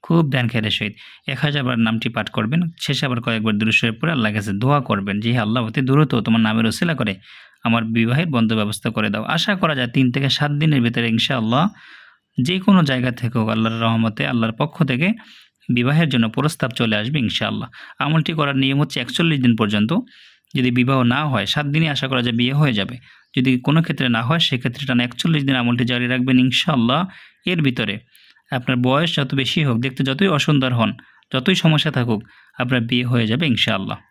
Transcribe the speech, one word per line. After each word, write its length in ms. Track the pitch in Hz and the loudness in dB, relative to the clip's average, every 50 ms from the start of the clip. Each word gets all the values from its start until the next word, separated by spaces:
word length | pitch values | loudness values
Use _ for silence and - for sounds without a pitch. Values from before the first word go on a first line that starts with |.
খুব 280 | - - 165 170 165 139 | 0 2 2 2 4 2
ধ্যান 180 | 131 131 123 113 | 0 0 -2 0
খেলে 220 | - 117 107 107 | -2 -2 -2 -2
সহিত 220 | - - 107 104 - - - - - - _ | -2 -2 -4 -6 -6 -10 -20 -20 -20 -14 _
এক 120 | - 135 127 | -8 -4 -2
হাজার 260 | - 147 143 143 131 | -2 -2 0 0 -2
বার 140 | 123 123 113 | 0 0 2
নামটি 300 | 117 113 113 110 - 123 | 2 2 0 0 -4 -4
পাঠ 220 | - 113 104 - | -4 -4 -6 -4
করবেন। 300 | - - 110 113 143 170 180 165 - - | -2 -2 -2 0 0 0 -2 -2 -6 -8
শেষে 260 | - - 139 123 151 | -4 -4 -2 -2 -2
আবার 140 | 131 123 117 | -2 -2 -2
কয়েকবার 380 | - 120 117 110 107 113 107 104 | -2 -2 -2 0 0 0 0 2
দুরূদ 160 | 110 110 110 | 0 2 2
শরীফ 200 | - - 117 110 117 | 2 0 0 -2 -2
পড়ে 120 | - 165 | -2 -2
আল্লাহর 220 | 165 131 110 107 104 | 0 0 0 0 -2
কাছে 180 | 107 98 110 | -2 -4 -2
দোয়া 280 | 101 101 123 131 147 147 | -4 0 2 2 2 2
করবেন 400 | 123 - 107 101 98 104 98 104 | 2 0 -2 -2 0 -4 -4 -2
যে, 120 | 110 117 | 0 0
"হে 60 | 120 123 | 0 0
আল্লাহ, 260 | 107 107 113 127 113 | 0 0 0 -2 -2
অতি 160 | 113 113 - | -2 -2 -2
দ্রুত 340 | 131 131 135 147 156 - - | 0 2 4 4 4 4 2
তোমার 260 | 120 - 117 113 113 | -2 2 2 2 2
নামের 260 | 110 107 107 113 113 | 2 2 2 2 0
ওসিলা 280 | 113 110 - 180 170 156 | 0 0 0 -2 -2 0
করে 200 | 123 117 107 95 - - - - - - - _ _ | -2 -2 -4 -4 -6 -12 -20 -20 -20 -20 -20 _ _
আমার 220 | - 117 113 117 113 | -2 0 0 0 0
বিবাহের 420 | 113 113 117 113 113 123 147 180 | 0 0 2 2 2 2 0 0
বন্ধ 260 | 165 135 120 113 107 | 0 0 2 2 2
ব্যবস্থা 380 | 113 110 104 104 107 - - 117 | 2 0 0 -2 -4 -4 -6 -4
করে 200 | 107 113 107 104 | -2 -2 -2 -2
দাও।" 120 | 104 107 | -2 -4
আশা 320 | - - - 170 - - 202 | -4 -2 -2 -2 0 -2 0
করা 200 | 180 - 160 147 | 0 0 -2 0
যায় 140 | 131 123 123 | -2 -4 0
তিন 240 | - 135 131 127 | 2 2 2 2
থেকে 180 | 123 139 139 139 | 2 0 0 0
সাত 220 | - - 147 147 | 0 0 -2 -2
দিনের 300 | 147 147 160 156 151 131 | 0 0 2 2 2 4
ভিতরে 260 | 117 117 117 123 117 117 | 2 2 0 0 0 0
ইনশাআল্লাহ 600 | 110 113 - - 139 123 110 110 120 139 170 214 - - - - - - - - _ _ _ _ _ - | 0 0 0 -2 -2 -2 0 2 2 2 2 0 -2 -8 -20 -20 -20 -20 -20 -20 _ _ _ _ _ -4
যে 180 | 123 151 185 190 | -2 0 -2 0
কোনো 220 | 185 - 196 185 | 2 4 4 6
জায়গা 280 | 165 139 131 127 123 127 | 4 2 0 0 0 -2
থেকে 280 | 120 - 123 113 120 120 | -2 -2 -6 -4 -2 0
হোক, 100 | 110 110 | 0 0
আল্লাহর 320 | 113 110 110 113 113 113 | 0 0 0 -2 0 0
রহমতে, 460 | 113 113 113 113 113 110 110 - 139 | 0 0 2 2 0 0 0 -2 -4
আল্লাহর 260 | 139 131 117 113 110 | -2 0 0 -2 -2
পক্ষ 320 | 113 - 143 156 - - 160 | -2 -2 -4 -4 0 0 0
থেকে 280 | 135 127 123 165 190 226 - - - - - - _ _ _ _ - 131 | 0 2 0 0 0 -2 -2 -8 -20 -20 -20 -20 _ _ _ _ -2 0
বিবাহের 340 | 120 120 131 147 160 170 147 | 0 2 2 2 2 2 2
জন্য 200 | 127 120 113 110 | 2 0 0 0
প্রস্তাব 420 | - 135 139 156 - - - 127 | -2 -2 -2 -2 -2 -2 -4 -4
চলে 260 | 120 - 120 110 107 | -2 -2 -2 0 0
আসবে 220 | 104 104 123 151 151 | -2 -2 -2 -2 -2
ইনশাআল্লাহ। 520 | 120 98 92 - 110 107 107 107 113 - - - - - - _ | -2 -2 -2 -2 -4 -4 -4 -6 -8 -12 -14 -20 -20 -20 -8 _
আমলটি 340 | 139 143 156 160 160 - | -2 0 0 0 0 0
করার 240 | 165 156 147 143 139 | -2 -2 -2 0 0
নিয়ম 240 | 135 135 135 135 139 | 0 0 2 2 0
হচ্ছে 200 | 147 143 - 139 | 0 0 -2 -6
একচল্লিশ 400 | 120 120 - - 165 165 151 139 | -6 -4 -2 0 0 0 2 2
দিন 160 | 123 123 113 | 2 2 4
পর্যন্ত। 360 | 107 110 104 107 104 107 117 165 233 254 - - - - - _ _ _ _ - | 2 0 0 2 0 0 2 0 -2 -2 -4 -20 -20 -20 -20 _ _ _ _ -4
যদি 160 | 139 127 127 | -2 0 0
বিবাহ 320 | 120 127 123 131 135 135 | 2 2 2 2 2 2
না 220 | 120 120 123 143 156 | 2 2 0 0 0
হয়, 220 | 147 131 107 101 | 0 -2 -2 -2
সাত 200 | 101 - 151 147 | -2 -2 -2 -2
দিনই 220 | 143 143 160 165 156 | 0 0 0 0 0
আশা 200 | 139 123 135 131 | -2 -4 -4 -2
করা 140 | 131 127 | -2 -2
যায় 140 | 117 123 113 | -2 0 0
বিয়ে 160 | 117 120 127 | 0 0 0
হয়ে 200 | 139 147 156 139 | 2 2 2 2
যাবে। 260 | 117 101 98 101 123 - - - - - _ _ - | 2 0 -2 -4 -8 -14 -18 -20 -20 -20 _ _ -2
যদি 240 | 135 127 135 127 123 | 0 2 2 0 0
কোনো 220 | 123 - 147 165 | 0 2 2 2
ক্ষেত্রে 260 | 160 - 151 - 135 123 | 2 0 -2 -2 0 0
না 140 | 120 113 | 0 0
হয়, 160 | 113 117 160 170 | 0 0 0 0
সেক্ষেত্রে 480 | - - 139 123 - 131 123 - 143 | 0 0 -2 -2 -2 -4 -6 -6 -6
টানা 180 | 135 127 120 123 | -2 0 0 0
একচল্লিশ 400 | 120 - - - 160 160 151 139 | -2 -4 -4 -2 0 0 2 2
দিন 100 | 135 135 | 0 0
আমলটি 300 | 127 120 120 120 123 123 | 0 0 0 0 0 0
জারি 220 | 120 127 120 123 120 | 0 0 -2 0 -2
রাখবেন 300 | 127 127 123 131 131 127 | -2 -2 2 2 4 4
ইনশাআল্লাহ। 680 | 127 131 127 - - 175 151 127 113 120 131 160 185 190 - - - - _ _ _ | 4 2 0 0 0 0 2 2 2 2 2 0 -2 -4 -8 -20 -20 -20 _ _ _
এর 160 | 175 185 165 | -2 -2 0
ভিতরে 360 | 151 135 123 127 113 101 101 110 _ _ _ - - _ _ _ _ _ | 0 0 0 -2 -4 -4 -4 -8 _ _ _ -20 -20 _ _ _ _ _
আপনার 260 | 143 127 123 - 127 | -6 -4 -2 -2 -2
বয়স 400 | 123 123 127 131 143 170 165 - | 0 2 2 2 2 0 0 -2
যত 180 | 151 139 131 143 | -4 -4 -2 -2
বেশি 300 | 135 127 - - 170 151 | -2 -2 0 0 0 0
হোক, 140 | 139 117 113 | 0 0 0
দেখতে 260 | 123 135 127 - 143 | -2 -4 -2 -2 -2
যতই 220 | 135 135 143 196 | -2 0 0 0
অসুন্দর 480 | 196 160 143 - - 151 139 131 127 127 | 2 2 0 2 2 2 2 2 0 2
হন, 180 | 117 107 104 - - - _ _ _ _ _ - | 0 0 0 -2 -8 -16 _ _ _ _ _ -6
যতই 200 | 131 127 196 185 | -2 0 2 0
সমস্যা 360 | - - 160 156 147 - 156 | 4 4 2 2 4 0 0
থাকুক, 340 | 135 139 120 120 110 104 - - - - _ _ _ - | 0 0 0 0 -2 -4 -4 -12 -20 -20 _ _ _ -6
আপনার 220 | 123 120 131 123 | -2 0 0 0
বিয়ে 240 | 113 117 123 120 123 | 0 0 0 0 0
হয়ে 220 | 120 123 120 113 | 2 0 0 2
যাবে 200 | 107 113 127 170 | 0 0 0 0
ইনশাআল্লাহ। 520 | 147 120 - - 120 104 98 98 104 107 - _ _ | 0 0 0 0 0 -2 -2 -4 -8 -10 -10 _ _